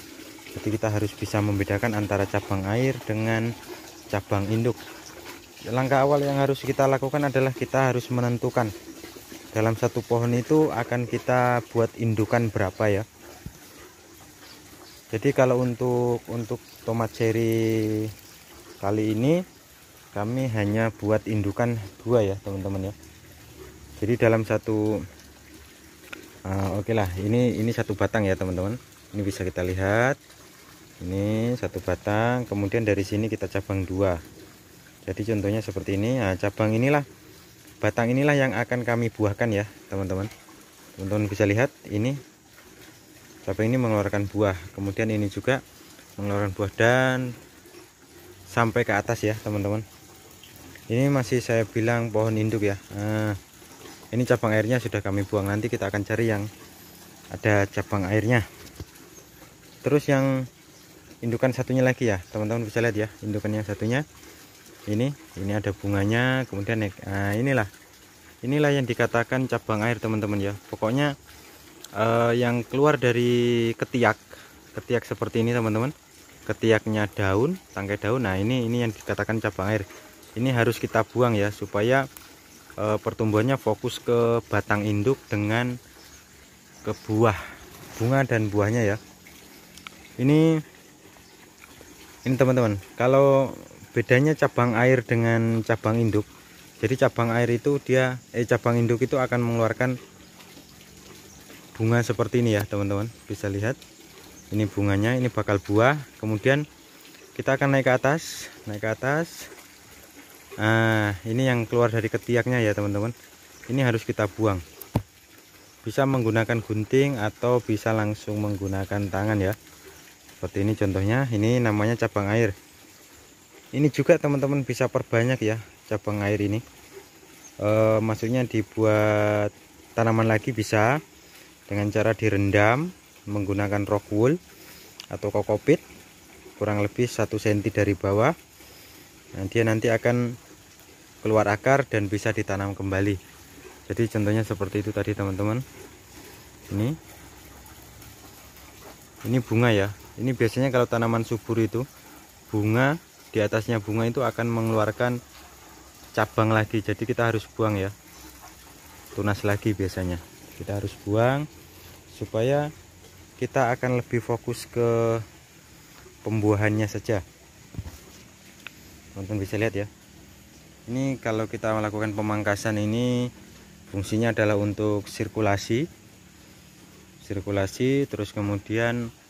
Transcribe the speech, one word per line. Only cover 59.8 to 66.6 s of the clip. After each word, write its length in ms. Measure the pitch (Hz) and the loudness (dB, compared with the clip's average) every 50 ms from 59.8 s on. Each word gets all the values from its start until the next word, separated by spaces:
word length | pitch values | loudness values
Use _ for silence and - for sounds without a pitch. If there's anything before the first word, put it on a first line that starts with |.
| - | -2
Terus 240 | 131 135 147 - | 2 2 2 4
yang 400 | - 143 135 135 135 135 131 131 127 - - - - - - - - - - - - - - - | 4 2 2 2 2 0 0 -2 -6 -10 -18 -20 -20 -20 -20 -20 -20 -20 -20 -20 -20 -14 -8 -4
indukan 320 | 117 117 117 - 131 123 | -4 -2 0 0 0 0
satunya 320 | - 123 - 127 131 127 | 0 -2 0 2 2 4
lagi 240 | 127 123 - 127 117 | 4 2 2 2 0
ya, 80 | 101 92 - - - | 0 0 -2 -6 -6
teman-teman 320 | 110 107 107 113 117 117 | -4 -4 -2 -2 -2 -4
bisa 160 | 107 - 120 113 | -4 -2 0 0
lihat 160 | 117 107 104 | 0 0 0
ya, 100 | 107 110 - - - | -2 -4 -6 -8 -6
indukan 320 | 107 104 107 - 107 104 | -6 -4 -4 -2 -2 -2
yang 80 | 107 107 | -2 -4
satunya 400 | 101 101 - 107 110 120 135 151 - - - - - - - - - - - - - - - - - | -4 -4 -4 -2 0 0 0 -2 -4 -10 -20 -20 -20 -20 -20 -20 -20 -20 -20 -20 -20 -20 -14 -8 -4
ini, 240 | 104 107 123 139 143 - - - - - | -2 0 0 -2 -4 -6 -12 -16 -12 -8
ini 140 | 95 98 104 | -6 -4 -2
ada 160 | 107 98 104 | -2 -2 -4
bunganya, 720 | 98 - - 101 101 101 98 101 110 117 123 127 131 131 131 - | -4 -4 -4 -2 0 0 0 2 2 2 2 2 0 -2 -2 -4
kemudian 320 | - 98 | -6 -6